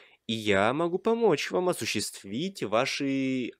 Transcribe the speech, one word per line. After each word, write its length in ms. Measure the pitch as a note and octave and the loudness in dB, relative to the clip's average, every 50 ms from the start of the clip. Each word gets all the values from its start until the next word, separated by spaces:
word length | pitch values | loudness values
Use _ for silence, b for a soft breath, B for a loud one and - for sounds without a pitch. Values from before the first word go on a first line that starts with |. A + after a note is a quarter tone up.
| B B B B _ | B B B B _
И 60 | - | -6
я 400 | A2+ A2 G#2+ G#2+ G2 F#2+ G2+ A2+ | -6 -2 2 4 4 6 6 4
могу 260 | C3 D3+ E3+ E3+ E3+ F#3+ | 2 0 -2 -2 -2 -2
помочь 540 | - A3+ A#3 A#3 A#3 G#3+ C#3+ C#3 - - | 0 0 0 4 4 4 4 2 0 -2
вам 160 | F#3+ F#3 F#3 F3+ | -2 0 0 0
осуществить 960 | E3+ - A#2 - - G#2+ G2+ - - - - G2 G2+ B2 E3+ G3 G3 - - | -2 -2 -4 -4 -2 -4 -4 -4 -8 -12 -12 -10 -6 -6 -6 -6 -6 -6 -4
ваши 880 | G#2 G#2 A2+ C3 C3+ - - C#3+ C#3 C3+ C3+ C3+ C3 C3 B2+ A#2+ - - | 0 2 2 2 0 -2 -2 -2 -2 -2 0 -2 -2 -2 -2 -4 -6 -8